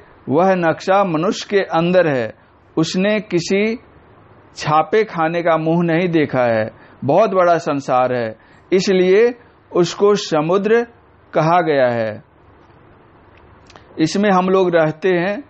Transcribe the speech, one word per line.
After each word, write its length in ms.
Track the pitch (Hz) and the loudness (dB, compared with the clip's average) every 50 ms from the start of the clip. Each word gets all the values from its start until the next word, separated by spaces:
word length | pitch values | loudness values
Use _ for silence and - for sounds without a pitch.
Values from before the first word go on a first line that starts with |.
| - - - - - - | -12 -20 -20 -14 -8 -2
"वह 260 | 127 160 180 190 190 | 0 2 2 2 2
नक्शा 500 | 185 170 160 151 - - 180 190 202 196 | 2 0 -2 -2 -2 -2 0 2 2 2
मनुष्य 420 | 185 160 151 170 208 226 - - - | 0 -2 -2 -2 -2 -4 -6 -6 -4
के 120 | 208 196 180 | -2 -2 -2
अंदर 440 | - 165 165 165 175 180 185 170 | -2 -2 -2 0 2 2 2 2
है, 280 | 156 139 127 113 107 - _ _ _ _ _ _ _ _ | 2 0 -2 -4 -6 -8 _ _ _ _ _ _ _ _
उसने 440 | - 170 - - 185 190 208 214 214 | -4 -4 -2 -2 -2 -2 0 -2 -2
किसी 580 | 208 - 180 170 160 - 190 196 214 220 226 254 - - - - - - - - - - - - - - - | -4 -4 -4 -4 -2 -2 -2 0 0 -2 -4 -6 -12 -18 -20 -20 -20 -20 -20 -20 -20 -20 -20 -20 -20 -20 -16
छापे 480 | - - 151 151 156 156 - - 220 214 | -10 -4 0 0 0 0 0 0 0 0
खाने 380 | 214 - 170 160 160 170 175 170 | -2 -2 -4 -4 -2 -2 -2 -2
का 140 | 175 160 | 0 0
मुंह 260 | 160 160 160 165 175 175 | 0 0 0 0 0 0
नहीं 260 | 170 160 165 185 180 | 0 0 0 0 0
देखा 360 | 165 160 147 - - 131 123 | 0 0 0 0 0 -2 0
है।" 260 | 120 113 110 110 110 - - - - - - - | 0 0 -2 -2 -4 -8 -14 -20 -20 -16 -8 -4
बहुत 260 | 127 147 185 226 214 | 0 2 2 2 2
बड़ा 280 | 190 190 175 175 170 160 | 2 2 2 2 2 2
संसार 560 | - 165 147 139 131 - 135 127 127 127 127 | 0 -4 -6 -4 -4 -2 0 0 0 0 -2
है, 220 | 123 117 110 110 - _ _ - - - - 170 | -4 -4 -6 -8 -12 _ _ -20 -20 -6 -2 -2
इसलिए 640 | 190 180 208 190 185 180 185 185 208 233 240 247 - - - _ _ _ - - | 0 0 2 2 2 2 4 4 4 4 2 0 -4 -14 -20 _ _ _ -6 -2
उसको 420 | 175 175 170 - - 202 202 208 | -2 -2 -2 -2 0 2 2 2
समुद्र 720 | 202 - - 165 151 151 160 175 202 196 214 226 233 240 - - _ _ _ _ _ _ _ - | 0 -2 -2 -2 -2 0 0 0 0 0 0 0 0 0 -2 -8 _ _ _ _ _ _ _ -4
कहा 260 | 170 156 160 170 180 | -2 0 2 2 2
गया 280 | 170 160 147 139 127 123 | 2 2 2 2 2 2
है। 340 | 120 117 110 110 107 117 - _ _ _ _ - - - - - - - - - - - - - - - - - - - - - - - - - - - - - - - | 0 -2 -4 -6 -8 -10 -16 _ _ _ _ -20 -20 -20 -20 -20 -20 -20 -20 -20 -20 -20 -20 -20 -20 -20 -20 -20 -20 -20 -20 -20 -20 -20 -20 -20 -20 -20 -20 -12 -6 -4
इसमें 320 | 160 156 - 196 208 208 | -4 -2 0 0 0 2
हम 180 | 190 180 180 185 | 2 2 2 2
लोग 280 | 190 190 190 175 170 | 2 2 2 2 2
रहते 320 | 165 156 156 156 156 - 185 | 2 2 0 -2 -2 -2 0
हैं, 360 | 180 170 175 196 208 277 - - | 0 0 0 -2 -4 -6 -10 -16